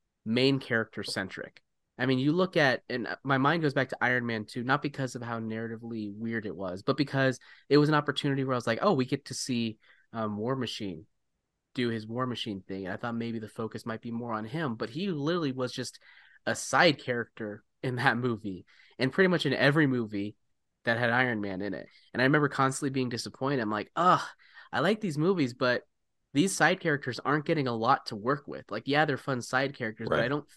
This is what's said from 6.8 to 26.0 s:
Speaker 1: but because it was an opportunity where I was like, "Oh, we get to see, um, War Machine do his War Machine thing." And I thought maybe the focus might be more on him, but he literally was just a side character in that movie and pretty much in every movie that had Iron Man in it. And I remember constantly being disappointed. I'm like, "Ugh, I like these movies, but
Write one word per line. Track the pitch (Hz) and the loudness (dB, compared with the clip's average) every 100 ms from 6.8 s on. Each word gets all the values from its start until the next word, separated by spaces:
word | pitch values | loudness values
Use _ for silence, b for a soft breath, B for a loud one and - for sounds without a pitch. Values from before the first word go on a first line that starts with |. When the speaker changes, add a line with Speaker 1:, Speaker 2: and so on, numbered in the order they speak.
Speaker 1:
but | - 139 | -2 0
because | 143 135 131 123 b b b | 0 2 2 0 b b b
it | 143 | 6
was | 147 | 6
an | 151 | 4
opportunity | 147 139 147 139 | 2 -2 0 0
where | 131 | 0
I | 127 | 0
was | 117 | 0
like, | 110 | 2
"Oh, | 196 | 4
we | 147 127 | 2 2
get | 139 - | -2 -4
to | |
see, | 123 - 120 113 107 b b b | -8 -4 -2 -2 -6 b b b
um, | 113 110 104 | -6 -4 -4
War | 113 131 | -2 -2
Machine | 110 - 101 80 104 _ _ _ _ _ _ - | -4 -6 -8 -8 -14 _ _ _ _ _ _ -4
do | 120 | -2
his | 113 110 | -2 -6
War | 117 127 | -4 -4
Machine | 113 - 98 | -4 -6 -8
thing." | - 98 92 | -8 -8 -6
And | |
I | 104 | -6
thought | 120 117 | -6 -4
maybe | 117 113 | -4 -6
the | 107 | -8
focus | - 110 117 117 | -8 -8 -6 -8
might | 110 | -8
be | 120 | -8
more | 117 120 | -8 -4
on | 110 110 | -6 -4
him, | 143 156 113 | -4 -4 -4
but | 107 | -6
he | 127 202 | -4 -4
literally | 151 143 180 151 | -2 -2 0 -2
was | 131 127 | -2 -4
just | 123 123 - b b b b - | -4 -10 -10 b b b b -4
a | 113 | -4
side | - 135 175 139 | 0 4 4 2
character | - 120 113 - 107 107 _ _ | -2 -4 -4 -8 -10 -10 _ _
in | 139 123 | -6 0
that | 135 117 | 2 2
movie | 123 113 104 90 - b b b | 0 -2 -4 -10 -14 b b b
and | 131 | 0
pretty | - 185 | 4 4
much | 170 151 | 4 2
in | |
every | 131 135 147 147 | 4 4 6 4
movie | 127 110 104 101 - _ _ _ _ - | 2 0 -2 -4 -6 _ _ _ _ -2
that | 117 | 0
had | 120 | 2
Iron | 120 127 113 | 2 2 0
Man | 101 92 | -2 -4
in | 101 | -4
it. | 80 50 b b | -6 -10 b b
And | - | 2
I | 127 | 4
remember | 151 143 | 6 4
constantly | 139 135 131 143 | 2 0 0 -2
being | 135 127 | -2 -2
disappointed. | 117 - - 135 143 | -4 -8 -6 -2 -2
I'm | 107 | 0
like, | 107 - - | -2 -4 2
"Ugh, | 180 160 B B B B B | 4 4 B B B B B
I | - | 0
like | 156 214 | 2 2
these | 214 143 | -2 0
movies, | 160 190 131 | 2 2 0
but | 123 127 120 - _ | 0 0 0 -4 _